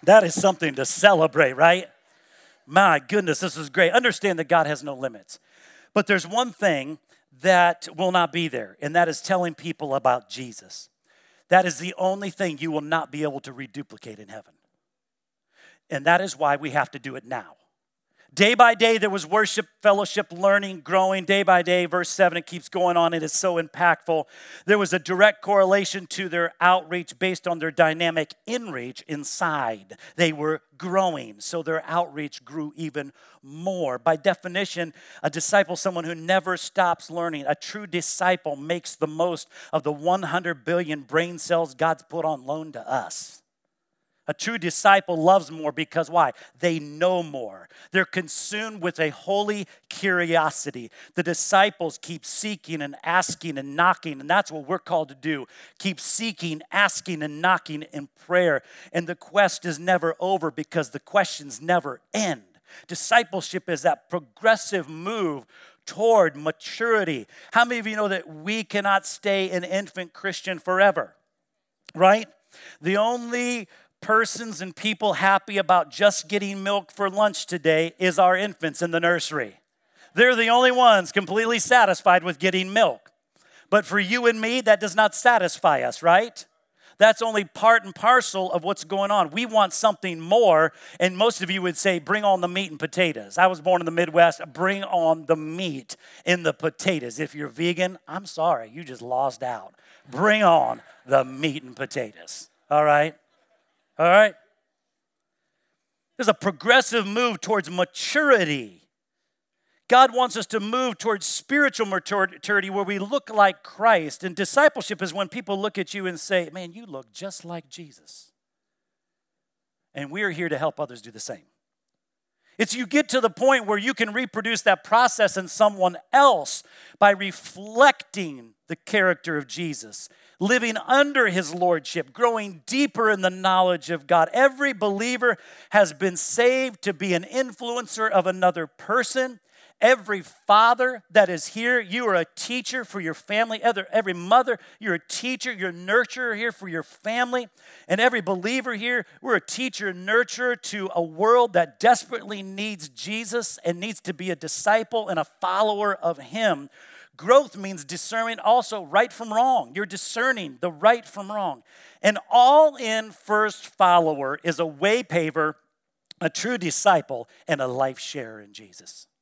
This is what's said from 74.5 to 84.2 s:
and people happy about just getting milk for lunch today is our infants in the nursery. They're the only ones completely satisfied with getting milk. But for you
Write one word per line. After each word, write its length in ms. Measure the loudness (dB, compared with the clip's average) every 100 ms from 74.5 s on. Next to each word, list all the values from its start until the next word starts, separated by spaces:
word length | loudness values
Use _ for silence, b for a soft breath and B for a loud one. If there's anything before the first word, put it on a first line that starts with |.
| -10
and 140 | -10 -6
people 380 | -4 -2 -2
happy 440 | 2 4 2 0 -4
about 320 | 2 2 0
just 380 | 2 2 2 -4
getting 340 | -4 -4 -6
milk 300 | -2 -2 -4
for 180 | -6 -4
lunch 360 | 2 0 0 -8
today 480 | -2 2 2 0 _
is 220 | -2 4
our 160 | 4 4
infants 460 | -2 -4 -8 -4
in 100 | -2
the 80 | 0
nursery. 560 | 2 0 -2 -6 -8 -12 _ _ b b b
They're 220 | 4 4 4
the 140 | 4
only 220 | 4 4
ones 420 | 6 6 6 4
completely 440 | -4 -2 -2 0 0
satisfied 640 | 4 4 4 4 4 4
with 160 | 2 -2
getting 360 | -2 -2 -2
milk. 380 | 2 2 0 _ _ _ _ b b b
But 160 | 0 2
for 120 | -2
you 280 | -2 0